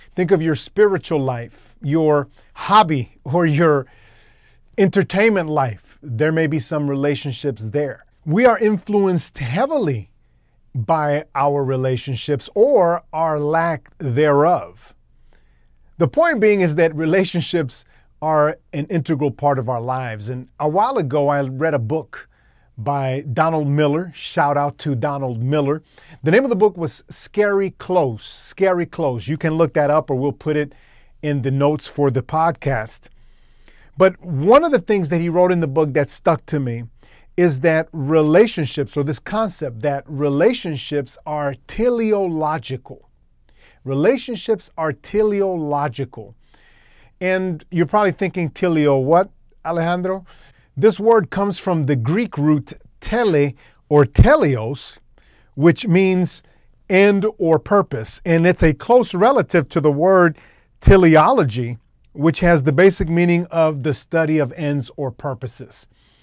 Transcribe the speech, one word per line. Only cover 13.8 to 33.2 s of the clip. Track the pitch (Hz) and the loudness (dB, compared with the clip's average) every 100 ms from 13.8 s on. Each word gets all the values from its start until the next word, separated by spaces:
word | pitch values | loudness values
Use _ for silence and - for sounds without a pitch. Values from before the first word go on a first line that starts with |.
| - - | -10 -10
thereof. | 147 120 151 143 156 165 87 - - _ _ _ _ _ _ _ _ _ _ - | -4 0 2 4 4 2 -4 -16 -20 _ _ _ _ _ _ _ _ _ _ -4
The | 247 | -2
point | - 339 269 | 0 0 2
being | 214 208 | 2 2
is | 175 151 | 2 2
that | 165 151 | 0 0
relationships | 160 185 185 175 - 175 139 - _ _ _ _ | 0 0 0 -4 -4 -4 -4 -8 _ _ _ _
are | 156 156 147 156 _ | -2 2 0 -2 _
an | 147 147 | -8 -4
integral | 175 139 147 143 | -4 -2 -2 -2
part | 117 143 135 | -2 -2 -2
of | 117 | -2
our | 120 | -6
lives. | 117 127 123 110 104 | -6 -6 -8 -10 -10
And | 127 127 - | -12 -14 -6
a | 151 | -4
while | 170 233 269 | 0 0 -2
ago, | 143 147 143 | -2 0 0
I | 143 | 0
read | 135 131 160 | -2 -4 -2
a | 143 | -2
book | 110 156 139 - - _ _ _ _ - | -2 -6 -8 -18 -20 _ _ _ _ -12
by | 104 143 131 131 147 | -6 -4 -4 -6 -6
Donald | 120 160 160 143 | -2 0 0 0
Miller. | 143 151 151 180 - | 0 0 0 -4 -12
Shout | - - 143 143 | -8 -2 0 0
out | 143 - | -2 -4
to | 151 131 | -6 -4
Donald | 147 143 135 117 | -4 -4 -6 -6
Miller. | 123 151 139 156 - _ - - | -2 0 0 -4 -8 _ -20 -6
The | 151 | 0
name | 196 269 | 2 2
of | |
the | 208 | 2
book | 208 175 | 0 0
was | 160 - - | -8 -10 -18
Scary | - - - 208 196 196 | -20 -8 -2 0 0 -2
Close, | - - 180 139 110 | -6 -2 0 0 -4
Scary | - - - - 190 180 156 | -14 -20 -20 -2 0 0 -4
Close. | - 147 120 - | -4 -4 -4 -6
You | 156 | -4
can | 160 160 | -2 0
look | 165 | 0
that | 156 143 | 0 0
up, | 151 156 | 0 0
or | 131 | -4
we'll | 139 | -4
put | - 156 151 | -4 -4 -2
it | 143 - _ _ _ _ | -4 -10 _ _ _ _
in | 151 143 | -4 -2
the | 131 | -2
notes | 135 143 151 - | 0 0 0 -6
for | - 139 | -2 0
the | 131 | 0
podcast. | - 156 165 - 143 123 110 - - - | -2 -2 -2 -2 -4 -4 -6 -14 -20 -20